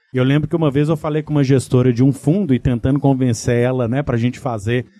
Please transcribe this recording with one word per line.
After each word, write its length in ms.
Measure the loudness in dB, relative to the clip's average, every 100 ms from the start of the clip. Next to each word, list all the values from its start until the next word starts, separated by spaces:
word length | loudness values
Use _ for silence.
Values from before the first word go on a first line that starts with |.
| _
E 40 | -2
eu 60 |
lembro 240 | 0 0 0
que 80 | 0
uma 160 | 0
vez 180 | 0 0
eu 80 | -2
falei 240 | -2 -4
com 80 | -2
uma 120 | 0
gestora 480 | 4 2 2 2 2
de 120 | 4
um 80 | 2
fundo 400 | 2 0 0 0
e 60 | 0
tentando 400 | 0 -2 0 0
convencer 600 | 0 0 0 -2 -2 0
ela, 260 | 0 -2 -2
né, 140 | -2
pra 160 | -2 -2
gente 220 | -2 -4
fazer 460 | -6 -6 -2 -4 -4